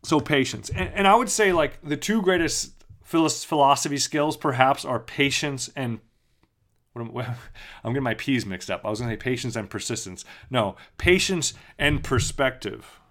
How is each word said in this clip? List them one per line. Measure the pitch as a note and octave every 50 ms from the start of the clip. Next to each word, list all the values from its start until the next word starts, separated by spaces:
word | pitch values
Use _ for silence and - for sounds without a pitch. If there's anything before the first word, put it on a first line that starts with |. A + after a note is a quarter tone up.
So | - - D#3+ D3+
patience. | - - D#3 C#3 C3 - - A2+ G#2+ -
And, | - F#3+ F#3 F3+ -
and | G3+ G3
I | F#3+ G3+
would | A#3 B3 G3
say, | - - G#3+ G3 F3+
like, | E3+ D3+ C3+ - - -
the | D3 D3
two | - - - G#3+ A3+ F#3+
greatest | F3+ F#3 F3 E3 D3 - - - - - - - - - - -
philos-, | - - E3 D#3+ D#3 D3+ - -
philosophy | - E3 D3+ C#3 C#3 C#3 C3 - D3+ C#3+
skills | C#3 - - - D3+ D3 D3+ D3+
perhaps | D3+ - D#3 C3 B2 C3 C3 C#3+ - -
are | C#3 B2+ A2+
patience | - - - - C#3+ C#3 C3 - - D3 C#3 C3 - - -
and, | C#3+ C3 A#2+ A#2 A2 _ _ _ _ _ _ _ _ _ _ _ _ _ _ _ _ _ _ _
what | A#2+ A#2
am, | A#2 - A#2+ A2+ A#2+ A#2+ B2 - - - -
<laughs> | - - - - -
I'm | A2
getting | A#2+ C#3 C3+
my | A#2+ A2+
P's | - - - C3+ A#2+ -
mixed | G2+ F#2+ F2+ - -
up. | F#2+ - -
I | G#2+
was | G#2+ G#2+
gonna | B2 B2
say | A2
patience | G2+ - B2+ B2+ A#2 - B2 A#2
and | A#2 G#2 -
persistence. | - G#2 - - A#2+ - - F#2 F2+ - - - - - - -
No, | B2+ B2+ G#2+ G2 - - - - _
patience | _ - F3 F3+ F3+ - - F#3+ E3+ C#3+ - - - - - -
and | - C#3+ D3 D3 - -
perspective. | - C3 B2 - - - - - C3 - - - G#2 - - - - - - _ _